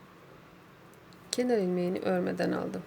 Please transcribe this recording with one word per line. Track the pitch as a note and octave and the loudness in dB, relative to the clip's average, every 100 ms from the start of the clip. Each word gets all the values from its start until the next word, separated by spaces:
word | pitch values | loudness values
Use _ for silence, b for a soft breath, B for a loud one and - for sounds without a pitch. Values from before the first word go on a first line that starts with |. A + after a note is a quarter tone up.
| - - - - - - - - - - - - - | -20 -20 -20 -20 -20 -20 -20 -20 -20 -20 -20 -16 -6
Kenar | - B3 A#3 | 0 2 2
ilmeğini | F#3 F3+ F3+ F#3+ | 2 2 0 0
örmeden | - F#3 F#3 F3+ F3+ | 0 0 0 0 0
aldım. | - - F#3 | 0 -4 -6